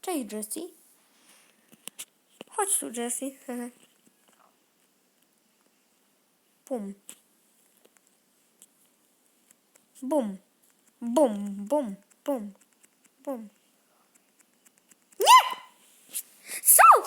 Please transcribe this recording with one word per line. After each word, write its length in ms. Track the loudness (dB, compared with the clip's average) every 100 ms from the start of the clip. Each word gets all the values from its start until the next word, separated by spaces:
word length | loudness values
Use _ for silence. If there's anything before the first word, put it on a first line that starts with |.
Cześć, 300 | -6 -6 -6
Jessie. 280 | -12 -10 -12 -14 -18 _ _ _ _ -20 -20 _ _ _ -20 -20 -18 -20 _ _ _ -12
Chodź 300 | -6 -4 -4
tu, 120 | -6
Jessie. 480 | -8 -8 -8 -10 -12 -14
<laughs> 220 | -12 -12 -18 -20 _ _ _ _ _ _ _ _ _ _ _ _ _ _ _ _ _ _ _ _ _ _ _ _ _ _ _ -12
Bum. 260 | -10 -10 -16 -20 -20 _ _ _ _ _ _ -20 _ _ _ _ _ _ _ -20 _ _ _ _ _ _ _ _ _ _ _ _ -16
Bum. 360 | -4 -4 -4 -10 _ _ _ _ _ _
Bum, 540 | -4 0 0 0 -10 -10 -4
bum, 280 | -4 -4 -12 _ _
bum, 280 | -6 -6 -8 -18 _ _ -20 _ _ _
bum. 240 | -12 -12 -14 _ _ _ _ _ _ _ _ _ _ _ _ _ _ _ _ -2
Nie! 360 | 8 8 6 -8 -16 _ -20 -20 -12 -12 -12 -20 -16 -2
Co? 200 | 2 8 10 8